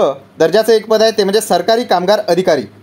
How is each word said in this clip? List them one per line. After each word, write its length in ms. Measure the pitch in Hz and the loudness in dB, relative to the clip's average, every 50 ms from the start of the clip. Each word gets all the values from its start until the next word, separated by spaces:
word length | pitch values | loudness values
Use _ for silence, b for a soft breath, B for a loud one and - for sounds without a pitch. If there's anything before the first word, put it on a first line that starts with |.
| 196 147 135 - - - - - | 2 0 -2 -6 -12 -10 -2 -2
दर्जाचं 340 | 160 165 160 220 220 233 226 | 0 2 2 2 2 2 2
एक 140 | 220 202 | 0 0
पद 140 | 226 220 208 | 0 0 0
आहे, 100 | 220 220 | 0 0
ते 120 | 208 214 196 | 0 0 -2
म्हणजे 180 | 190 196 220 | 0 0 -2
सरकारी 420 | 214 - 196 175 175 - 226 226 240 | -2 0 -2 -2 0 0 -2 -2 0
कामगार 360 | - 208 175 180 180 208 214 - | -2 -2 -2 0 0 0 0 0
अधिकारी. 360 | - 175 175 185 185 156 139 107 101 - - | -2 -2 0 0 0 0 -2 -4 -6 -12 -16